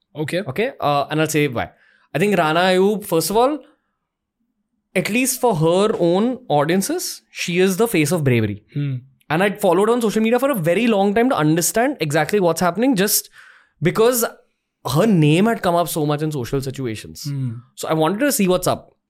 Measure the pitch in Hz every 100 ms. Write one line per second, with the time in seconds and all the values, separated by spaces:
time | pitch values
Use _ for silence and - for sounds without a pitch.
0 | _ 147 151 170 185 127 240 - 143 143
1 | 139 151 156 156 147 117 85 - _ _
2 | _ 151 202 190 156 165 185 185 190 202
3 | - 165 165 208 254 302 - _ _ _
4 | _ _ _ _ _ _ _ _ _ 190
5 | - 226 262 - 240 170 160 180 214 -
6 | 170 180 233 247 - 147 147 185 196 349
7 | - - _ - - 175 190 180 233 165
8 | 147 175 135 120 107 101 - 147 143 127
9 | - _ - 156 202 196 196 170 214 247
10 | 233 220 220 240 277 240 160 180 240 202
11 | 202 208 247 185 151 165 165 226 262 285
12 | 156 156 151 208 175 165 180 175 254 208
13 | 202 - - - - - _ _ 139 -
14 | 233 254 - - _ _ _ _ - 135
15 | 226 180 147 160 220 226 185 170 160 165
16 | 147 147 156 151 117 139 135 131 127 110
17 | 80 - 147 139 127 117 - - - 160
18 | 156 202 285 - 190 180 160 113 - _